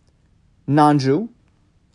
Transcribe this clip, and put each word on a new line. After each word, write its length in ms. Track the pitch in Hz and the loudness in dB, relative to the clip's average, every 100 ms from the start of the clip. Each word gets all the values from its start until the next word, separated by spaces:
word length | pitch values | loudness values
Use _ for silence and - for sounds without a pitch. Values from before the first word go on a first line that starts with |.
| _ _ _ _ _ _ | _ _ _ _ _ _
non-Jew, 640 | - 147 151 147 131 151 233 - _ _ _ _ _ | -4 0 2 2 0 -2 -4 -14 _ _ _ _ _